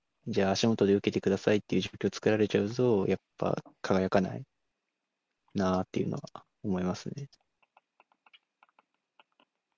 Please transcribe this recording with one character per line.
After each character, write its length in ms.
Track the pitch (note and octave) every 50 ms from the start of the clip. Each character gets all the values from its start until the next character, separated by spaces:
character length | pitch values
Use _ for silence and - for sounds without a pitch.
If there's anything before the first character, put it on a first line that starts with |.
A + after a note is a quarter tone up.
| _ _ _ _ _ B2
じ 160 | A2 G#2 G2
ゃ 60 | F#2+
あ 20 |
足 160 | G2 - - A2+
元 180 | A2+ - G2+
で 80 | G2 G2
受 160 | G2+ - G#2+
け 20 | -
て 80 | F#3+
く 80 | - F#3+
だ 80 | G3 F#3
さ 160 | - - G#3+
い 40 | G#3
っ 40 |
て 140 | - - -
い 40 | F#3
う 20 |
状 80 | F#3 - - -
況 140 | - G2+ -
作 160 | - - A2
ら 80 | G#2+ G#2+
れ 100 | G#2+ G2+
ち 100 | - G2+
ゃ 40 |
う 80 | G2+ G2+
と、 340 | A#2+ B2+ B2+ B2 A2+ G2 G2 -
や 100 | F#2+ -
っ 20 | - _ _ -
ぱ 180 | - - - - - - - _
輝 280 | - - G2+ F#2 F#2+ F#2
か 120 | - G2+
な 140 | F#2 G2 A2
い 80 | A#2+ C3+ - _ _ _ _ _ _ _ _ _ _ _ _ _ _ _ _ _ _ _ _ _
な 280 | G2+ F#2+ F#2 F#2 F#2
ー 20 | F#2
っ 40 | -
て 80 | - -
い 40 | -
う 40 | -
の 80 | - C#2+
は 280 | - - - - - _ _ _ -
思 160 | G#2+ F#2 F2+
い 40 | F2+
ま 120 | F#2 F2+
す 140 | - - -
ね。 200 | - C3+ C#3 - - _ _ _ _ _ _ _ _ _ _ _ _ _ _ _ _ _ _ _ - _ _ _ _ _ _ _ _ _ _ _ _ _ _ _ _ _ _ _ _ _ _ _ _ _ _ _ _